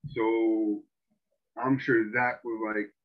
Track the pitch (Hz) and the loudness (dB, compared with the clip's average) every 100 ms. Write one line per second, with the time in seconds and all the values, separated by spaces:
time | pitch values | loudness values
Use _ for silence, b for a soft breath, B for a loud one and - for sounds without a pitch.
0 | 135 120 113 113 113 110 107 104 - _ | -8 -2 0 2 2 2 0 -2 -8 _
1 | _ _ _ _ _ - 127 135 135 117 | _ _ _ _ _ -6 -2 0 2 2
2 | 107 120 123 123 120 113 110 107 104 _ | 2 0 0 -2 -6 -4 -2 -4 -6 _